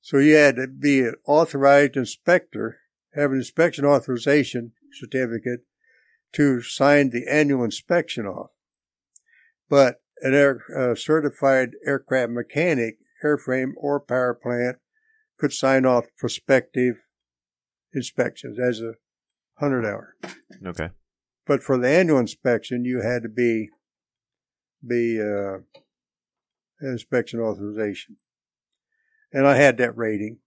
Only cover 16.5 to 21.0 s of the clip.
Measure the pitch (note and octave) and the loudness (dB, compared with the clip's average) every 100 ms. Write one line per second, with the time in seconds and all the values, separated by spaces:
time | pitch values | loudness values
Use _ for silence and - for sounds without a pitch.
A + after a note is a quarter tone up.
16.5 | C3+ B2 C3 B2+ A2 _ _ _ _ _ | 0 2 -2 -2 -2 _ _ _ _ _
17.5 | _ _ _ _ D3 B2 - A#2+ - B2 | _ _ _ _ -10 -8 -4 -4 -4 -14
18.5 | G#2+ B2 A2+ A2+ A2+ _ _ _ _ _ | -4 -4 -4 -10 -14 _ _ _ _ _
19.5 | _ C#3+ C3 A2 G2+ - _ - - _ | _ -4 -2 -4 -6 -12 _ -20 -20 _
20.5 | - F#2 F2 D#2+ - | -14 -12 -8 -10 -10